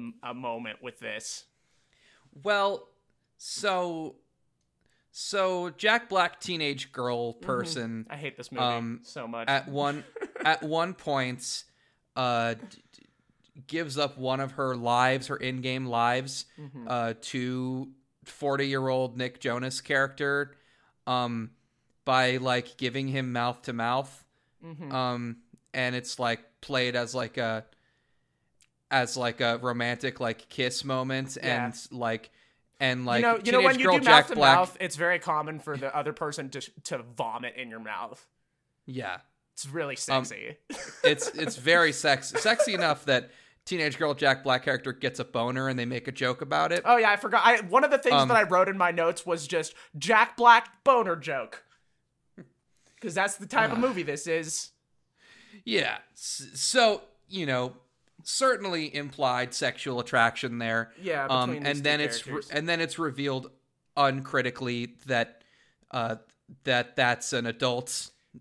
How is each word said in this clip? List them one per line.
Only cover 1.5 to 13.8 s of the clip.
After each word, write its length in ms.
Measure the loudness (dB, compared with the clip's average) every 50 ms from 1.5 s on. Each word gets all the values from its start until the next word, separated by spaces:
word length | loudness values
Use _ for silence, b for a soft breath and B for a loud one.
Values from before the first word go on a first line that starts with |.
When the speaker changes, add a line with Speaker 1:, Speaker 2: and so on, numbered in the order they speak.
| _ b b b b b b b b b b b b b b b b -8 -2
Speaker 2:
Well, 420 | 0 2 2 2 2 0 -2 -8 -14 _ _ _ _ _ _ _ _ _ _
so, 760 | -14 -12 -10 -4 -2 0 0 0 0 -2 -4 -6 -8 -10 -12 _ _ _ _ _ _ _ _ _ _ _ _ _ _ _ _ _ _ _
so 600 | -16 -12 -8 -4 -2 0 2 2 2 0 -2 -4
Jack 380 | -4 -2 2 2 2 2 2 0
Black, 280 | 2 2 2 2 0 -6
teenage 520 | -8 -6 -4 -2 -2 -2 -4 -4 -8 -10 -8
girl 420 | -4 -2 -2 -2 -2 -2 -4 -6
Speaker 1:
Mm-hmm. 120 | -8 -6
Speaker 2:
person, 600 | -4 -2 -2 -2 -4 -4 -6 -6 -6 -6 -8 -10 -10
Speaker 1:
I 60 | -10
hate 200 | -10 -10 -10 -12
this 160 | -12 -14 -10 -4
movie 100 | -2 0
Speaker 2:
um, 360 | 0 0 -2 -4 -6 -8 -10 -12
Speaker 1:
so 240 | -14 -14 -12 -10
much. 220 | -10 -8 -6 -2 0
Speaker 2:
at 180 | 0 0 -2 -4
one, 360 | -4 -2 -2 -2 -2 -4 -8 -14 -14 -12 -12
Speaker 1:
<laughs> 200 | -12 -8 -2 0
Speaker 2:
at 180 | 0 0 0 0
one 320 | -2 -2 -2 -2 -2 -4
point, 680 | -8 -6 -2 -2 0 -2 -2 -4 -8 -8 -10 -10 -10 -12 _ _ _ _ _ _ _ _ _ -6
uh, 400 | -2 -2 0 0 0 0 0 -2
d-, 280 | -6 -10 -16 -20 -20 _ _ _
d-, 100 | -20 _ _ _ _ _ _ _ _ _ _ _ -20 -12
gives 320 | -8 -6 -4